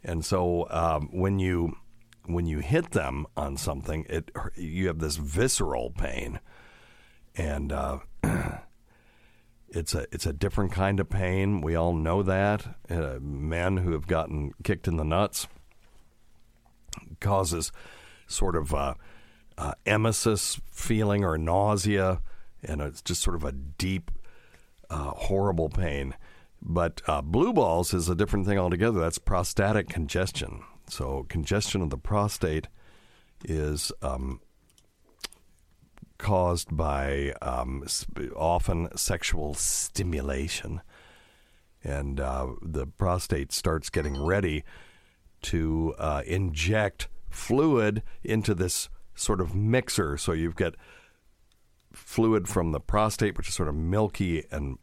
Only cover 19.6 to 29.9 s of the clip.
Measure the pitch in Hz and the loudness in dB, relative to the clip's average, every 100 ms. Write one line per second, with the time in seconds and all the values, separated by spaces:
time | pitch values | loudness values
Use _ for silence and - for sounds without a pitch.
19.6 | 71 - - 107 110 104 113 104 - - | -8 -4 0 4 4 2 2 2 0 -4
20.6 | - - - 113 104 101 95 78 80 90 | -8 -8 0 2 4 4 2 2 2 4
21.6 | 101 104 101 101 95 92 - - - - | 4 2 2 2 2 2 -2 -6 -12 -12
22.6 | - 76 73 - - 87 - 82 73 65 | -6 -4 -6 -8 -6 0 0 0 -2 -6
23.6 | 67 - 92 95 - - - - - - | -10 -4 -2 -2 -2 -6 -6 -14 -20 -20
24.6 | - _ - 78 71 - - 98 98 85 | -20 _ -10 -6 -6 -2 0 2 2 2
25.6 | 80 - 87 71 67 - - - - - | 0 2 0 0 -4 -8 -14 -20 -20 -16
26.6 | - 85 85 - - 73 71 101 202 214 | -2 0 0 0 -2 -2 2 2 4 4
27.6 | 104 82 87 90 82 87 104 104 95 98 | 4 4 2 0 0 0 2 2 2 2
28.6 | 90 87 113 104 82 - - 95 87 - | 2 2 2 2 0 0 0 0 0 2
29.6 | 101 107 - | 2 2 0